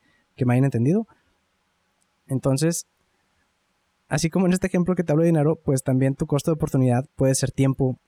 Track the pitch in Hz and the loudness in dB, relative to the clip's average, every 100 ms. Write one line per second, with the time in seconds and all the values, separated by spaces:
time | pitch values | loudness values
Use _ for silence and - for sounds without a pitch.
0 | _ _ _ - 123 123 139 120 127 202 | _ _ _ -4 0 2 0 0 0 0
1 | 220 _ _ _ _ _ _ _ _ _ | -4 _ _ _ _ _ _ _ _ _
2 | _ _ - 131 139 135 160 170 - _ | _ _ -8 -4 0 0 0 -2 -10 _
3 | _ _ _ _ _ _ _ _ _ _ | _ _ _ _ _ _ _ _ _ _
4 | _ 147 165 180 180 180 185 185 175 185 | _ -4 -2 0 0 0 0 -2 0 -2
5 | 170 151 170 160 147 165 - 135 - 131 | 0 2 2 2 0 -2 -2 -2 0 0
6 | 135 135 156 143 - 156 151 139 127 120 | 0 -2 -2 -2 -2 -2 -2 0 2 0
7 | 143 - 135 135 135 - 135 131 131 123 | -4 -2 0 0 -2 0 0 0 -4 -4